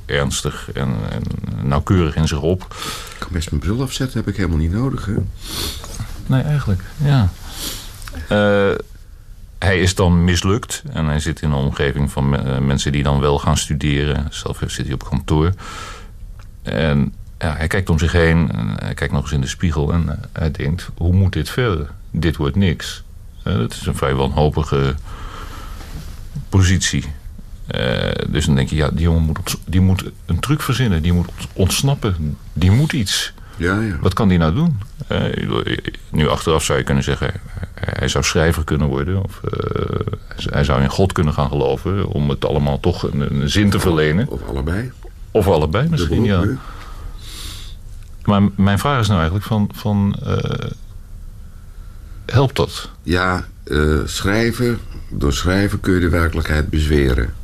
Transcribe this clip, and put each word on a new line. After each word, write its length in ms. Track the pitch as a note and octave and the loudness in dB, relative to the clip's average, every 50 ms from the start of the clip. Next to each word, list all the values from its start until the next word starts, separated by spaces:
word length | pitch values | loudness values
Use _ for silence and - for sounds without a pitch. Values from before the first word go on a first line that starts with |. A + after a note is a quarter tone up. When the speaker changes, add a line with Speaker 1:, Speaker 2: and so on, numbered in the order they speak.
| - | -6
Speaker 1:
ernstig 640 | - C2 C#2+ C#2+ C2+ C2+ - - D2 - - - - | -2 0 0 0 0 -2 -2 -4 -4 -6 -6 -12 -8
en, 220 | - - C2+ B1+ A#1+ G#1+ G#1 G1+ | -4 -2 -2 0 0 -2 -4 -4
en 120 | - - - - - - - - A1 G#1 | -4 -4 -4 -4 -4 -4 -6 -6 -4 -2
nauwkeurig 540 | G#1+ C2+ C#2 C#2+ C#2 - G#2 F2+ E2+ D2+ D2+ | 0 2 2 2 4 4 4 4 4 2 2
in 120 | E2 D#2+ D2+ | 2 2 2
zich 120 | D#2+ C#2+ | 0 0
op. 220 | C#2+ E2 F#2 F#2 - - - - - - - - - - | 2 0 0 0 -2 -10 -12 -10 -8 -8 -8 -10 -10 -12
Speaker 2:
Ik 60 | - - | -10 -10
kan 100 | - - | -8 -4
best 180 | E2+ E2 D#2+ - | -4 -4 -4 -2
mijn 120 | D#2 D2+ | -4 -2
bril 200 | - F2 G#2+ B2 | 0 0 -2 0
afzetten, 360 | C#3 C3 - - C3+ B2+ - A2+ | -2 -4 -2 -4 -4 -2 -2 -4
heb 100 | G#2 G#2+ | -2 -2
ik 80 | G2 | -2
helemaal 220 | G#2+ F#2+ F2 E2 D2+ | 0 0 2 2 2
niet 140 | D#2+ E2 | 2 2
nodig, 340 | F2 A2 C3 C#3 - - - | 0 0 0 0 -2 -2 -4
hè? 80 | F#2+ A2 - F#2 - - - - - - - - - - - - - - - - - - - - | -2 -2 -2 -2 -4 -6 -10 -12 -10 -8 -6 -6 -6 -6 -8 -10 -10 -10 -8 -8 -8 -10 -10 -2
Speaker 1:
Nee, 160 | - C3 C3 | 0 0 2
eigenlijk, 400 | - D3+ D3+ C#3+ - - G2 F2+ - - - | 2 2 0 0 2 0 0 -2 -2 -8 -4
ja. 320 | - C#3+ C#3+ C#3+ C3 G2+ F2 - - - - - - - - - - - - - - - - - D#2+ - - | -2 2 4 4 6 4 2 0 -4 -12 -12 -10 -8 -8 -8 -8 -8 -12 -14 -14 -14 -14 -10 -10 -10 -2 0
Eh, 480 | G#2 G#2 G#2 G#2 G2+ G2+ G2 G2 D2+ - - - - - - - - - - - - - - - - - | 2 4 4 4 4 4 4 2 2 0 -4 -10 -16 -20 -18 -18 -20 -20 -18 -20 -18 -18 -18 -18 -8 -2
hij 220 | - G2 G2 F2+ | 2 2 4 4
is 140 | F#2 F#2+ - | 4 2 4
dan 300 | - G2 F2 F2 E2+ E2+ | 4 4 6 6 6 6
mislukt 580 | F2+ F2 E2+ - G2 G2 - - - - - - D2 | 4 4 2 2 2 0 0 0 -6 -10 -10 -8 -6
en 140 | - D#2 D#2+ | -4 -2 0
hij 140 | D2+ D2 D2+ | 0 0 0
zit 220 | C#2+ D#2+ D2+ - | 0 -2 -4 -2
in 80 | - D2+ | 0 0
een 140 | C#2+ C#2 C2+ | 0 2 0
omgeving 460 | C#2 - - D2 C#2 C2 D2 C#2+ C#2 | 0 0 2 0 0 2 0 -2 0
van 180 | - C#2 C#2 C#2 | 0 0 0 2
me-, 80 | C#2 | 2
eh, 220 | - - C2 C2 C2+ | 0 0 -2 0 0
mensen 340 | C2+ C2+ C#2 C2+ - C#2+ | 2 2 0 0 0 0
die 100 | C#2 C#2+ | 0 2
dan 180 | C2+ C#2+ C#2 C#2 | 2 2 2 4
wel 180 | C2+ C#2+ C#2+ C#2 | 4 2 2 2
gaan 180 | - - D2+ | 2 2 2
studeren. 680 | D2 - - D#2+ C#2 D2+ D2+ C#2+ C#2+ C#2+ D2 C#2 C#2 C#2 D2 | 2 0 -2 -4 -2 0 0 2 2 0 0 0 -2 -2 -4
Zelf 320 | - - - - - - - | -8 -8 -8 -8 -6 -6 -6
zit 180 | - - - C2 | -6 -4 -6 -4
hij 100 | C#2 C2 | -4 -4
op 100 | - - | -6 -4
kantoor. 480 | - - C2+ - - D#2+ D2+ D#2 F2 G2 - - - - - - - - - - - - - - - - - - - - - | -4 -4 -4 0 2 2 4 4 2 0 -2 -8 -12 -12 -12 -12 -12 -14 -16 -16 -18 -16 -16 -14 -14 -14 -14 -16 -16 -16 -12
En, 520 | - - G1+ G#1 D#2+ D2+ C#2+ C#2+ C2 - - - - - - - | -8 -4 -2 0 2 2 2 2 2 0 -2 -10 -16 -16 -8 -4
ja, 160 | - E2 D2+ | -4 -4 -2
hij 100 | D2+ D#2 | -2 -2
kijkt 240 | D#2+ - G2+ F#2 - | 0 0 0 2 2
om 80 | E2+ D2+ | 2 2
zich 140 | F2 D#2+ | 2 4
heen 380 | D#2+ F2 E2 E2 E2 E2+ D#2+ A1 | 4 4 6 6 6 4 4 2
en 240 | - A1 A1+ G#1 G1+ - | 0 -2 -2 -2 -4 -4
hij 160 | G1+ G1+ - | -4 -6 -4
kijkt 180 | - - - | -4 -2 -2
nog 100 | - C#2+ | 0 -2
eens 100 | C#2 - | -2 0
in 80 | D#2+ C#2+ | 0 0
de 60 | C2 | 0
spiegel 460 | B1+ - - - F2 D#2 D#2 C#2+ C#2+ | -2 -2 0 0 0 2 2 0 2
en, 160 | - E2+ D#2+ - | 2 0 0 0
eh, 80 | - - - - | -2 -6 -8 -8
hij 180 | - - E2 D#2 | -6 -2 -2 -2
denkt: 400 | C#2 - C#2 C#2+ E2 F2 - - - | -2 -2 -2 -2 -2 -2 -6 -10 -6
"Hoe 160 | - E2+ E2+ | -2 0 4
moet 200 | F2 G2 G2 F2+ | 4 6 4 4
dit 180 | - D#2 D2+ - | 2 0 -2 -2
verder? 400 | - - B2+ A#2 F2+ D2+ C#2+ C#2+ - - - - | 0 0 0 2 0 -2 -4 -8 -10 -14 -14 -6
Dit 260 | - E2 D#2 E2+ C#3+ | -4 0 2 2 2
wordt 200 | - D2+ C#2 C2 | 2 0 0 2
niks." 460 | G2+ G2+ F2 D2 - - - - - - - - - - - - - | 4 2 2 2 0 -4 -10 -10 -10 -14 -16 -18 -18 -18 -16 -16 -8
Eh, 120 | - - F2+ | -4 -2 0
dat 180 | A2 A#2 - | 0 0 -2
is 140 | - - - | -4 -4 -4
een 80 | - C#2 | -4 -2
vrij 200 | - - C2+ C2+ | 0 0 0 2
wanhopige 800 | C2 C2+ C2 C2+ D2 D2+ D2+ D2 E2 D#2 - D2 C#2 C2+ C2+ C#2 C#2 - - - - - - - - - - - - - - - - - - - - - - - - - - - - - - | 2 0 2 4 4 2 4 4 0 0 2 2 2 2 2 0 -2 -6 -10 -10 -10 -10 -10 -10 -10 -12 -12 -12 -12 -12 -12 -12 -12 -12 -12 -12 -12 -10 -10 -12 -12 -12 -10 -10 -10 -8 2
positie. 560 | - G2+ F#2+ F2+ F#2+ F2 - - - C#2 C2 C#2+ C#2+ - - - - - - - - - - | 4 4 6 6 4 2 2 0 -2 -2 -4 -4 -10 -10 -12 -14 -14 -14 -14 -14 -14 -12 -8
Eh, 440 | - - G1+ A1 B1+ A1+ G1+ G1+ G1+ G1+ G1+ G1+ G1+ | -6 -4 -2 0 0 0 0 0 -2 -2 -2 -2 -2
dus 180 | - D2+ D#2+ | 0 0 2
dan 80 | E2+ C#2+ | 2 2
denk 140 | C2+ C2+ - | 2 2 0
je: 80 | - | 2
"Ja, 140 | D2+ D#2 - | 0 2 2
die 100 | - - | 2 2
jongen 220 | E2 E2+ E2 E2 | 2 4 4 4
moet 160 | D#2+ D#2 D2+ - | 2 2 0 -2
ont-, 200 | - - - - - | -4 -6 -6 -8 -6
die 160 | - D#2+ F#2 | 0 2 4
moet 240 | F#2+ F#2 F#2+ F#2 - - - - - | 4 4 4 2 0 -8 -12 -12 -4
een 140 | - F2 E2 | -2 -2 -2
truc 220 | - - D3+ D3+ | 2 0 0 0
verzinnen, 400 | - - A#2+ A2 C3 A2+ F2+ D#2+ | 0 -2 0 0 2 2 2 2
die 100 | D2+ F2 | 2 2
moet 160 | F2 F2 E2+ - | 2 2 2 -2
ont-, 200 | - - - - | -6 -12 -12 -10
ontsnappen, 840 | - - F#2+ F2+ - - - C3+ C#3+ - - A2 F2+ D#2+ D#2 D2+ C#2 - - - | -2 0 2 2 2 2 2 2 2 2 0 -2 0 0 -2 -4 -4 -6 -10 -8
die 180 | - - E2 F#2 | -2 2 4 6
moet 220 | G2+ B2+ D#3 D3+ | 6 6 4 4
iets." 400 | - C#3+ G2+ - - - - - - - - - - | 2 0 0 0 -2 -2 -4 -6 -10 -14 -18 -16 -6
Speaker 2:
Ja, 240 | - E2+ F2 F#2+ G#2 | -2 0 2 2 2
ja. 180 | A2+ A2 F2 D2 | 0 -2 -2 2
Speaker 1:
Wat 140 | - F#2 - | 2 2 2
kan 140 | - A#2 F#2+ | 4 4 6
die 100 | F#2 E2+ | 6 6
nou 160 | E2 D#2+ F2 | 6 4 4
doen? 240 | C3+ E3 F3 C#3+ G2+ - - - - - | 4 4 2 2 0 -4 -8 -12 -14 -6
Eh, 200 | - - F#2 - | -2 -2 0 0
ik 80 | - - | 0 -2
bedoel, 280 | - - G#1 G#1+ A1+ - - - - - - - - - - | -2 -2 -2 -2 -2 0 -2 -4 -4 -4 -8 -10 -10 -12 -2
nu 180 | - D#2 D2+ C2+ | 0 2 4 4
achteraf 360 | C#2+ - - E2+ D#2+ D2+ - | 2 0 2 2 2 2 2
zou 140 | - D2+ C2+ | 2 0 0
je 60 | C2+ | 2
kunnen 200 | - C#2 C2+ C2+ | 2 2 2 2
zeggen: 280 | C#2+ C#2 - C2+ B1+ - - - - - - - - - | 0 -2 -2 -2 -4 -4 -6 -10 -10 -10 -10 -10 -10 -8
"Hij 340 | - - - - - - C2+ | -8 -6 -6 -4 -2 -2 0
zou 160 | - C#2+ C#2 | 0 0 0
schrijver 400 | - - F2 D#2 E2 D#2+ E2 D#2 | 2 2 4 4 4 2 2 0
kunnen 220 | - D#2 C#2+ D2+ | 0 0 2 2
worden 360 | C#2 C2+ C2+ C#2+ D#2 F#2+ F#2+ | 2 0 0 -2 0 -2 -2
of, 180 | F#2+ - - - - | -2 -4 -6 -6 -6
eh, 720 | - - - - - - - - - - - - - - - - - - - - - | -4 -4 -4 -4 -2 -2 -2 -2 -2 -2 -2 -2 -4 -6 -6 -10 -12 -10 -6 -6 -2
hij 140 | - - C#2+ | 0 0 2
zou 180 | C#2+ C#2 B1 | 2 4 2
in 80 | C2+ C2+ | 2 2
God 220 | - - G2 F#2 | 2 2 2 2
kunnen 200 | - - D#2+ D2+ | 2 2 2 2
gaan 160 | C#2+ - C#2+ C2+ | 2 0 0 0
geloven... 580 | D2 D2 C2 C2+ C2+ C2+ - E2 F#2+ G2+ F#2 E2+ | 2 2 2 2 0 0 0 -2 0 0 -2 0
om 200 | F#2+ D2 D2 C#2+ | 0 0 2 0
het 160 | C#2 C#2 - | 0 0 0
allemaal 360 | - - D2+ D2 C#2+ C#2+ C#2 | 0 2 2 2 2 0 2
toch 220 | - F2+ F2 - | 0 0 0 0
een, 380 | - - - C#2+ C#2+ C#2 C2+ C#2 | -2 -2 -2 -2 -2 0 0 0
een 100 | C2 D2 | 0 2
zin 200 | D2 G2 G#2 G2+ | 2 4 4 4
te 100 | G#2 G2+ | 4 4
verlenen." 480 | - F#2+ E2 D#2 D2+ D#2 D2+ F#2 B2 - | 2 2 4 4 4 4 2 2 0 -2
Speaker 2:
Of 120 | - - - - | -4 -6 -6 -4
allebei. 440 | B1+ C#2 C2+ D#2 E2+ G2 B2 C3 - - - - - - - - | -4 -2 -2 -2 -2 -2 -4 -6 -10 -14 -16 -16 -16 -16 -16 0
Speaker 1:
Of 160 | - A2 F2 | 2 4 6
allebei 420 | G2 F2+ D#2 D2+ D2+ D#2+ G#2+ C#3+ E3+ | 6 6 4 4 4 2 2 2 2
misschien, 340 | E3 C#3 F2 D2+ - - | 2 2 2 2 2 2
Speaker 2:
Dubbelop, 220 | - G#2 G2+ F2 E2+ | 4 4 4 4 4
Speaker 1:
ja. 60 | G#2+ | 2
Speaker 2:
hè? 60 | C3+ C3+ - - - - - - - - - - - - - - - - - - - - - - - - - - - - - - - - - | 0 -4 -8 -12 -14 -14 -12 -12 -12 -10 -10 -12 -12 -12 -12 -12 -12 -10 -10 -10 -10 -10 -12 -12 -12 -12 -12 -12 -12 -12 -14 -14 -14 -4 0
Speaker 1:
Maar 180 | - G2+ G2 | 2 6 6
m-, 100 | G2+ G2+ - | 6 4 6
mijn 220 | - F#2+ G2+ G2+ F#2+ | 4 4 4 4 4
vraag 220 | - C#3+ C#3+ B2 | 4 2 2 4
is 80 | A2 G2 | 4 4
nou 120 | A2 E2+ | 4 4
eigenlijk 280 | D#2+ D#2+ F#2 G#2 - - | 4 2 2 -2 0 0
van... 220 | A#2 G#2+ G#2 G2 - | 2 2 2 0 -2
van, 420 | - - G#2+ G#2 G2+ G2 G2+ G2 - - | -4 -2 0 2 4 2 2 0 -2 -2
eh, 460 | G#2 G2 G2 - - - - - - - - - - - - - - - - - - - - - - - - - - - - - - - - - - - - - | -2 -2 0 0 -2 -4 -4 -4 -6 -8 -10 -12 -14 -14 -14 -14 -14 -14 -14 -12 -14 -14 -14 -14 -14 -16 -16 -16 -16 -16 -16 -16 -14 -14 -14 -14 -14 -14 -12 -8
helpt 300 | - - B2+ C#3 C3 - | 0 4 4 4 4 2
dat? 340 | - D2+ - - - - - - - | 0 -2 -2 -4 -10 -12 -12 -16 -10
Speaker 2:
Ja, 440 | - - F2 F2+ F#2 F#2 F2+ F2+ - - - - - | -2 0 2 2 4 2 0 0 -4 -8 -14 -16 -8
eh, 340 | - - D2 D2+ D2+ D#2 D2 - | -2 2 2 4 4 4 2 0
schrijven, 760 | - - - - F#2+ G2+ A2+ A#2 A#2 A2+ - B2 A#2+ A#2 - - - - - - - | -2 -6 -2 0 2 2 4 2 2 2 0 0 0 0 -2 -6 -10 -12 -12 -10 -8
door 220 | - G1+ - C#2+ | -4 0 0 2
schrijven 480 | C2+ - - F2+ F#2 G2 G2+ G2+ G2+ G2 | 2 2 2 2 4 4 2 2 0 0
kun 140 | - G2 F#2 | 2 2 4
je 60 | F2+ | 4
de 80 | F2 F2 | 4 4
werkelijkheid 600 | E2+ F2 E2 E2 D#2+ E2+ D#2 - D2+ D2+ D2 - | 4 4 2 2 0 0 0 2 2 2 2 2
bezweren. 640 | D#2+ D#2 D2+ D2+ D#2 D2 C#2 C2 A#1+ - A#1 - - - | 2 2 2 4 4 4 4 4 4 2 0 -2 -4 -8